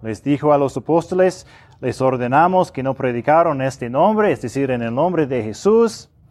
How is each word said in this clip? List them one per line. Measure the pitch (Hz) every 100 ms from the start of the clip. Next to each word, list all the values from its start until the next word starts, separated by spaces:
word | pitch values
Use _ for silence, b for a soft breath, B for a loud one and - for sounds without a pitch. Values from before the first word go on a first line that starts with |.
les | 110 104
dijo | 139 143 151
a | 143
los | 135 131
apóstoles, | 127 165 160 185 185 180 - b b b
"Les | 127 -
ordenamos | 131 127 123 139 175 185 175
que | -
no | 131
predicaron | 127 127 120 131 160 170 135
este | 131 - 120
nombre", | 131 190 214 208
es | 139
decir, | 120 135 139
en | 120
el | 117
nombre | 123 175 165 131
de | 131
Jesús. | 110 104 196 226 226 - - _ _